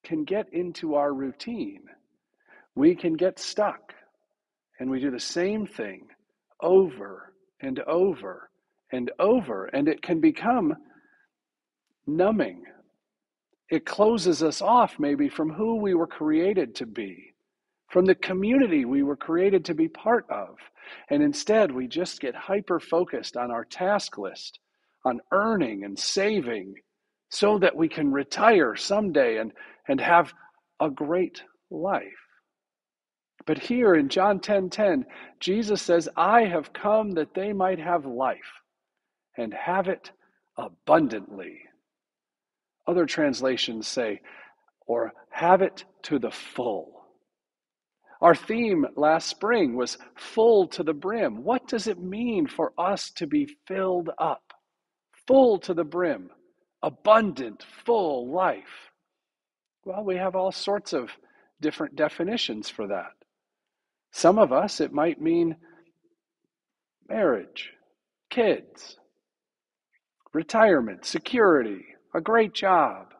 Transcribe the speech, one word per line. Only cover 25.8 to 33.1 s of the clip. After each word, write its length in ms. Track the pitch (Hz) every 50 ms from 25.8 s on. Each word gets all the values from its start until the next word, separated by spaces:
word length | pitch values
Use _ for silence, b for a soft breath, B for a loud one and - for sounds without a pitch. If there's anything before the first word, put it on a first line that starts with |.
| 98
and 140 | 101 98
saving 800 | - - - - 196 196 208 220 196 135 120 117 104 92 98 98 - _ _ _ _ _ _ _ _ _ _
so 280 | - - 202 202 214 202
that 160 | 180 175 -
we 120 | 143 165
can 240 | 156 - 165 151 143
retire 640 | 135 139 139 _ - - 202 226 233 185 147 117 104
someday 600 | - - - 202 214 214 190 151 147 131 117 110
and, 140 | 107 113 107 - B B B B B B
and 140 | - - 170
have 320 | - 156 170 170 165 - - b b b b b b _ _ _
a 100 | 151 156
great 540 | 135 - 156 143 170 185 185 151 - - - _ _ _ _ _
life. 340 | 180 156 165 196 190 - - 196 - - - _ _ _ _ _ _ _ _ _ _ _ _ _ _ _ _ _